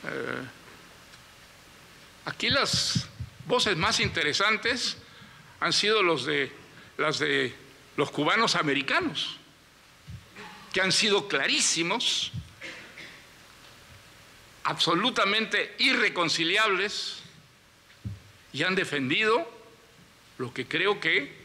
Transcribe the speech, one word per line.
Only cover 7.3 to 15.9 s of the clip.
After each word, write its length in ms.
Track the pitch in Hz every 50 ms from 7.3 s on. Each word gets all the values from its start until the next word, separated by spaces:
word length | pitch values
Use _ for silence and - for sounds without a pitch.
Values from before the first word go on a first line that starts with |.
| 143 135 131 123 123 - - - - - - - -
los 160 | - 139 -
cubanos 440 | - - 147 160 190 214 233 214 -
americanos, 840 | 175 160 147 135 139 139 - 262 339 370 277 156 - - - - - - - - - - - - - - - - - - - - - - - - - - - - - - - -
que 80 | 185
han 100 | 190 185
sido 360 | - - - 214 196 202 -
clarísimos, 1040 | - 151 139 139 190 277 302 - - - 160 165 170 202 247 - - - - - - - - - - - - - - - - - - - - - - - - - - - - - - - - - - - - - - - - - - - - - - - - - - - - -
absolutamente 1080 | 147 160 156 - 165 170 175 214 254 247 233 208 196 202 220 220 - 214 202 160 - - -
irreconciliables, 1400 | 247 269